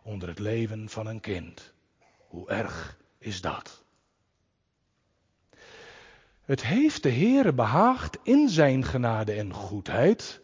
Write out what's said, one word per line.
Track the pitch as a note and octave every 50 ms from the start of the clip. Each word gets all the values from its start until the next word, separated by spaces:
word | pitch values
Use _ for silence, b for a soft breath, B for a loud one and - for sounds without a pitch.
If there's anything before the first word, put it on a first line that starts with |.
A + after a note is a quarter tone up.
| _
onder | A2 G#2 G2 F#2 F2
het | E2 F2
leven | G2+ G#2 A2+ A#2 A2+ G#2 A2 A2 A2 G#2+
van | - A2+ A2
een | A2 A2+ G#2+
kind. | - A2 G2 F2 D#2+ E2 - - - - _ _ _ _ _ _ _ _ _ _ _ _
Hoe | - F2 F#2+ -
erg | G2+ G#2+ A2 E2+ - - - - - - _ _ _ _
is | - A2 G2 F#2
dat? | F2+ E2 - - - - - - _ _ _ _ _ _ _ _ _ _ _ _ _ _ _ _ _ _ _ _ _ _ _ _ _ _ _ _ _ _ _ _ _ _ b b b b b b b b b b b b b b b b b b b
Het | - C#3 C3 -
heeft | A2 E3+ B3 D4+ D4+ - - -
de | C#3 A2+
Heere | B2 F3+ A#3 C4 C#4 C4 F#3 C3+
behaagd | B2 A2+ G#2 B2 E3 G#3+ B3 B3+ B3 - - - - -
in | G#3 B3+ D4 D4+ B3+
zijn | F3 D#3+ D3+ C#3 C3 C3 B2
genade | - - B2 B2 A#2 A2 A2 A2 G#2 G#2
en | G#2 G2+ G2 F2+
goedheid, | G#2 G2+ G2 G#2 G2+ - - - G#2+ C3 F3+ A#3 - - - - -